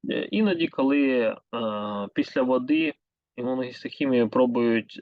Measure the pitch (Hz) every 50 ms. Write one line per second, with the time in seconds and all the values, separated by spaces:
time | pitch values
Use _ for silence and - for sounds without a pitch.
0 | - - 123 - - - - 208 220 208 185 165 165 - - - 135 135 139 143
1 | 139 135 131 123 117 110 - - _ _ - 117 117 110 107 104 104 107 104 101
2 | 101 101 _ - 147 - - 143 131 127 127 127 123 127 147 160 160 156 - _
3 | _ _ _ _ _ _ _ - 120 127 131 127 127 123 123 - - - - -
4 | 151 139 127 123 117 107 - 127 127 123 120 120 120 117 113 113 104 _ - -